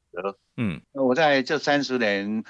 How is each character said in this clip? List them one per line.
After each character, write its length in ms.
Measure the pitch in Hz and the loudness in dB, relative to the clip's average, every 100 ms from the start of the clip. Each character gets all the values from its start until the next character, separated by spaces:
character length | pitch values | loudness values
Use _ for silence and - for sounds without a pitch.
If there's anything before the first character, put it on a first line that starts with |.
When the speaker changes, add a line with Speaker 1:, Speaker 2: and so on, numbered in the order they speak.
| _ | _
Speaker 1:
革。 260 | 90 98 - _ - | -8 -8 -10 _ -6
Speaker 2:
嗯。 240 | 110 76 - | -4 -4 -10
Speaker 1:
那 100 | 139 | -2
我 140 | 131 127 | 0 4
在 260 | 151 139 | 4 4
这 160 | 127 147 | 2 -2
三 260 | 147 143 | 0 0
十 140 | 135 127 | 0 0
年 460 | 110 101 101 110 - | 0 0 -2 -4 -6